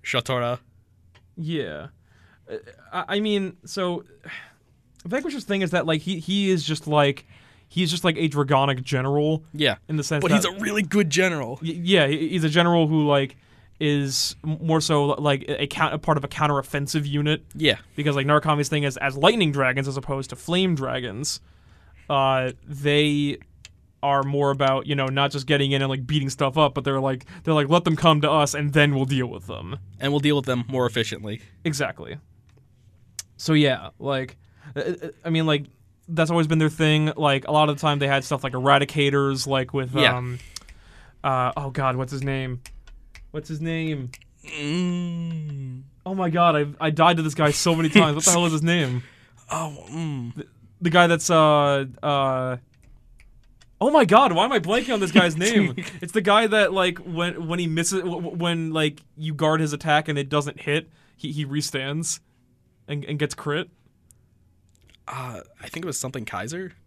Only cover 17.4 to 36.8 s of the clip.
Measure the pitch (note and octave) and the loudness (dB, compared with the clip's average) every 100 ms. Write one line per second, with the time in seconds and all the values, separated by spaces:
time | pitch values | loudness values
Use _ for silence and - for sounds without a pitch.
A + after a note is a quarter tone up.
17.4 | - C#3+ D#3 G#2+ - - D3 C#3 C3+ D3+ | -4 -2 0 0 -6 -4 -2 0 2 2
18.4 | D#3 D3 C#3+ D3+ C#3+ A#2+ C#3 C3+ E3+ A3+ | 4 0 0 -2 -2 -2 -6 4 4 4
19.4 | E3 C#3 C3 C3 C#3 C3+ - C3+ C3+ - | 0 2 0 0 -4 -6 -6 -8 -8 -12
20.4 | - F3 F#3+ D#3 C3 B2+ A#2+ G2+ D3+ - | -2 0 2 0 -2 -4 -6 -8 -8 -8
21.4 | - _ _ _ _ - - C#3+ C3+ C3 | -14 _ _ _ _ -20 -4 0 2 0
22.4 | B2+ B2+ - C#3 C#3+ D3 D3+ D3 C#3+ - | -2 -8 -16 -4 0 2 2 2 -2 -6
23.4 | - - - _ _ _ C#3+ C#3 C#3 C#3+ | -14 -20 -20 _ _ _ 0 0 0 0
24.4 | C#3+ C3+ C3+ C3+ - C#3 C3 C3+ C#3 C#3+ | 0 2 0 0 -2 -2 -2 0 0 -2
25.4 | C3 C#3+ C#3 C#3 C3+ C3+ B2 D3 C3+ - | 0 0 2 0 -2 -4 -2 -2 -2 -2
26.4 | C3+ D3 D3 C3+ C3+ C3+ C3+ C3 - - | -2 2 2 2 -2 -2 -2 -4 -10 -8
27.4 | - D#3 C#3 E3+ F3 D#3 E3 D3+ D3 D3+ | 0 0 4 2 2 4 6 6 4 2
28.4 | D3 D3 D3 D3 D3 C3+ C3+ C3+ A#2+ - | 2 0 0 4 4 2 0 -2 -4 -8
29.4 | F#2+ B1 E2 C3+ - - C#3 C#3+ C#3+ C#3+ | -12 -12 -10 -14 -14 -6 -2 2 2 0
30.4 | C3+ B2 A#2+ C3 A#2+ A2+ A2 D#2+ G#2 A2 | 0 -4 -2 -2 0 -2 -4 -6 -10 -12
31.4 | - - D#3+ C#3+ C#3+ - - D3 _ _ | -14 -8 -6 -2 -4 -6 -14 -16 _ _
32.4 | _ _ _ _ _ _ _ - - - | _ _ _ _ _ _ _ -20 -20 -8
33.4 | - D#3 C#3+ A#2+ - _ C3+ C3+ C3 - | 2 4 4 0 -8 _ -6 -6 -6 -14
34.4 | _ _ D3+ C3 D#3 F3 E3 - E3+ E3 | _ _ -14 -8 -6 -6 -10 -12 -4 0
35.4 | D#3+ D3 C#3 _ _ _ - E3 D#3+ E3+ | 2 0 -4 _ _ _ -6 -2 2 2
36.4 | D#3 D#3+ D#3 D#3 | 2 2 2 2